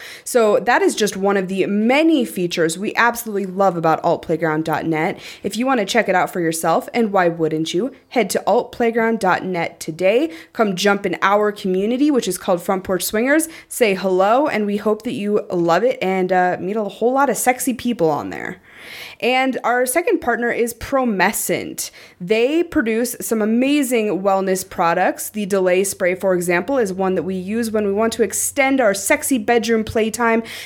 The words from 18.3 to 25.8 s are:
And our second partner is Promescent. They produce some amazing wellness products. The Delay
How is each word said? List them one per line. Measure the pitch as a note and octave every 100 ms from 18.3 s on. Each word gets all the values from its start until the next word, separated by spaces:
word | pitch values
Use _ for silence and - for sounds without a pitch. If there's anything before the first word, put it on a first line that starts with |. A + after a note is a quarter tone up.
| D#2+ A#1 - - - - - - -
And | A#3 B3+ C4 A#3+
our | - B3
second | B3+ E4 F4 E4+
partner | - A3+ A#3+
is | F3 A#3
Promescent. | - - C4+ B3+ G3 F3+ G#3 - D#3+ E2+ - - - - _
They | F3+ A3 A#3+ D#4+
produce | E4+ D#4 A3+ A3 A#3+ -
some | - A3+
amazing | G#3+ A#3 C4 D4 B3+ B3 G#3+ F3+
wellness | G3 G3 F#3+ F#3 -
products. | - E3+ E3+ G3 D#4 -
The | G#3+ G#3
Delay | G3+ F#3 F3+